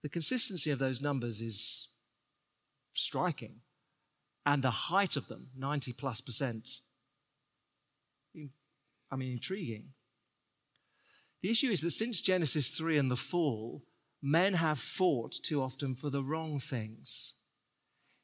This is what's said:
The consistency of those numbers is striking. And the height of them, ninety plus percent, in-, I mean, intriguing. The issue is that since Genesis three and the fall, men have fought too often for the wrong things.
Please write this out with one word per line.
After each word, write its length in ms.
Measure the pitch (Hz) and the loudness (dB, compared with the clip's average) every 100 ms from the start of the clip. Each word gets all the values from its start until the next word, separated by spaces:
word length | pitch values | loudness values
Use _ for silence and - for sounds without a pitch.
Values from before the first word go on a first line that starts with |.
The 60 | 147 | -4
consistency 600 | 170 160 254 - 185 156 | 0 2 4 2 2 2
of 80 | 131 | 2
those 240 | 131 127 | 2 0
numbers 400 | 143 139 120 107 | 0 0 0 -2
is 460 | 113 104 - - - _ _ _ _ _ _ _ _ _ _ | -4 -2 -2 -2 -6 _ _ _ _ _ _ _ _ _ _
striking. 720 | - - 135 175 - 107 107 _ _ _ _ _ _ _ _ 147 | -2 0 2 0 -2 -8 -14 _ _ _ _ _ _ _ _ 2
And 160 | 143 | 2
the 100 | 131 | 2
height 440 | 107 - 185 202 135 | 0 2 2 2 0
of 140 | - | -4
them, 220 | 110 127 131 | -12 -12 -6
ninety 360 | 135 147 127 | -4 -2 -4
plus 260 | 117 139 113 | -4 -4 -4
percent, 640 | - 117 131 113 - - _ _ _ _ _ _ _ _ _ _ _ _ _ _ _ 156 | -4 -2 -2 -2 -8 -10 _ _ _ _ _ _ _ _ _ _ _ _ _ _ _ -14
in-, 160 | 147 _ _ _ _ _ _ | -14 _ _ _ _ _ _
I 60 | 135 | -4
mean, 160 | 131 | -4
intriguing. 600 | 123 - 196 131 107 139 - _ _ _ _ _ _ _ _ _ _ _ _ _ _ | -4 -4 -4 -4 -6 -10 -20 _ _ _ _ _ _ _ _ _ _ _ _ _ _
The 80 | 196 | 0
issue 200 | 233 262 | 2 2
is 100 | 180 | 2
that 120 | 160 | 2
since 280 | - 233 233 | 2 2 2
Genesis 520 | - 185 156 156 131 | 2 2 4 2 2
three 260 | - 160 156 | 0 2 2
and 120 | 131 | 4
the 60 | 135 | 2
fall, 720 | - 175 156 110 113 151 - _ _ _ | 2 2 2 0 -4 -10 -14 _ _ _
men 340 | 139 160 190 185 | 2 4 4 4
have 240 | 160 151 | 2 0
fought 520 | - - 185 131 113 - | -2 2 4 2 -2 -6
too 200 | - 147 | -2 0
often 340 | 131 - 139 127 | -2 -2 -4 -2
for 140 | 147 | -2
the 120 | 139 | -2
wrong 380 | 135 160 160 147 | -2 -4 -2 -4
things. 760 | - 120 107 113 - - - - _ _ _ _ _ _ _ _ | -2 -4 -4 -10 -6 -4 -6 -10 _ _ _ _ _ _ _ _